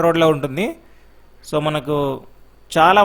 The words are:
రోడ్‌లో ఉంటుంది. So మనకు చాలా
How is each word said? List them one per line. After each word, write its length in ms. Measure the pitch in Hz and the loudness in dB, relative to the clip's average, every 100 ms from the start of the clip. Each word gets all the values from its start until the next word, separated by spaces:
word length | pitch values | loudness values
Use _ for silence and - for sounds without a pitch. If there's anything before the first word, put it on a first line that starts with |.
| 170 | 0
రోడ్‌లో 220 | 165 160 147 | 2 2 0
ఉంటుంది. 300 | 135 135 226 330 - - - - - - - | -4 -6 -6 -8 -18 -20 -20 -20 -20 -20 -8
So 60 | 156 151 | -6 -4
మనకు 300 | 151 139 147 143 131 - - - _ - 165 | -6 -4 -4 -4 -8 -14 -20 -20 _ -6 2
చాలా 260 | 165 196 | 4 4